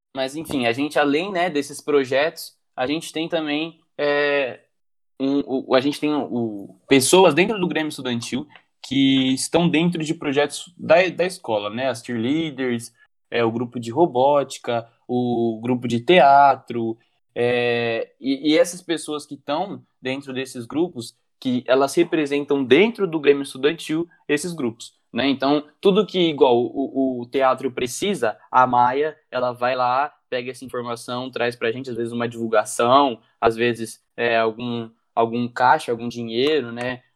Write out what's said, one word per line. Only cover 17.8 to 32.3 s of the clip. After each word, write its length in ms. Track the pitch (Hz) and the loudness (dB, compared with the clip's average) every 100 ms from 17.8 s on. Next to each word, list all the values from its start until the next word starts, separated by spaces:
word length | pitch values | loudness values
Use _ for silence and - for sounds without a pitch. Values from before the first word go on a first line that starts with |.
| 117 113 - _ | -2 -4 -6 _
e, 320 | 131 135 151 | -4 -2 2
e 60 | 160 | 4
essas 240 | 175 180 | 2 -2
pessoas 420 | - 156 - 147 | -6 -6 -6 -10
que 100 | - | -10
estão 480 | 143 - 151 196 127 - _ | -14 -6 -6 -6 -10 -16 _
dentro 360 | 127 139 139 | -8 -8 -8
desses 320 | 131 127 127 117 | -8 -8 -10 -6
grupos, 500 | 143 180 123 113 - _ _ | -2 -2 -4 -14 -16 _ _
que 240 | 131 123 120 | -4 -2 2
elas 280 | 135 139 | 2 4
representam 680 | 175 170 160 143 143 143 139 | 2 2 0 0 -2 0 0
dentro 440 | 123 143 226 233 190 | 4 6 6 2 -4
do 120 | 156 | 2
Grêmio 260 | 147 143 | 4 4
Estudantil 640 | 139 131 143 165 - 160 170 _ - | 0 -2 0 0 -4 -4 -4 _ -4
esses 240 | 147 180 | -2 -2
grupos, 400 | 160 120 - - _ _ | -4 -6 -6 -14 _ _
né? 160 | 117 139 | -2 0
Então, 360 | 131 135 147 - _ | 0 0 0 -2 _
tudo 260 | 196 190 - | 2 2 2
que, 120 | 185 | 0
igual, 380 | 165 143 135 120 | 0 4 4 4
o, 640 | - 139 131 131 131 123 | 2 -4 -4 -2 -2 -4
o 60 | 120 | -6
teatro 440 | 139 131 127 135 | 0 2 2 -4
precisa, 680 | 123 123 - 196 170 113 - _ | -4 -6 -4 -4 0 -2 -4 _
a 160 | 127 127 | 2 4
Maia, 500 | 123 123 139 156 147 _ | 4 2 2 -2 -6 _
ela 220 | 127 123 | -4 -4
vai 240 | 120 123 127 | -2 -2 0
lá, 360 | 123 131 147 - _ | 0 0 -2 -8 _
pega 200 | 127 123 | -8 -6
essa 140 | 127 | -12
informação, 640 | 131 123 120 117 - 123 131 | -10 -8 -8 -8 -8 -8 -6
traz 240 | 120 120 | -2 -2
pra 160 | 120 117 | -2 -4
gente, 200 | 123 131 | -4 -6
às 60 | 117 | -6
vezes, 160 | 117 | -6
uma 160 | 120 | -4
divulgação, 920 | 117 | -6